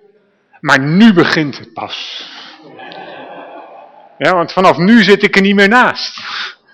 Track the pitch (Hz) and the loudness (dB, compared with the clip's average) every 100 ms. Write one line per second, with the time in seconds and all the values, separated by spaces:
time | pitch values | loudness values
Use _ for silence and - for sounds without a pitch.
0 | _ _ _ _ _ _ 151 135 139 170 | _ _ _ _ _ _ -2 0 0 2
1 | 226 175 151 - 147 - - - 104 - | 4 4 0 -2 -4 -8 -18 -16 -14 -14
2 | - - - - - - - - - - | -16 -16 -18 -20 -20 -20 -20 -20 -20 -20
3 | - - - - - - - - - _ | -20 -20 -20 -20 -20 -20 -20 -20 -20 _
4 | _ - 147 185 165 - 185 147 180 233 | _ -6 -2 -2 -2 0 2 2 4 4
5 | 185 202 202 202 196 202 196 240 220 - | 4 2 2 0 0 2 2 2 0 -2
6 | - - - - - - _ | -12 -14 -16 -14 -14 -16 _